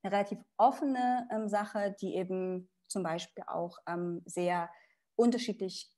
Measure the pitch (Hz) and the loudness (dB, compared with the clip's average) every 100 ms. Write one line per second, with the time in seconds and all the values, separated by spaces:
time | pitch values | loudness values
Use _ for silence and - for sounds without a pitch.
0 | 190 202 202 220 - - 233 - 285 254 | 2 0 0 -4 -8 6 6 6 0 2
1 | 247 247 247 220 214 208 208 214 202 196 | 2 2 0 -4 0 0 0 -2 -2 -2
2 | 190 - 185 185 185 185 185 _ _ 202 | -4 -2 -2 -2 -2 -4 -8 _ _ -4
3 | 170 170 175 - - - 175 175 - 175 | -2 -4 -6 -12 -6 -4 -4 -8 -6 -4
4 | 175 170 - - 175 175 170 - - _ | -4 -4 -6 -2 0 0 -2 -10 -20 _
5 | _ - 240 240 - 202 190 - - | _ 4 4 4 -2 -4 -6 -8 -14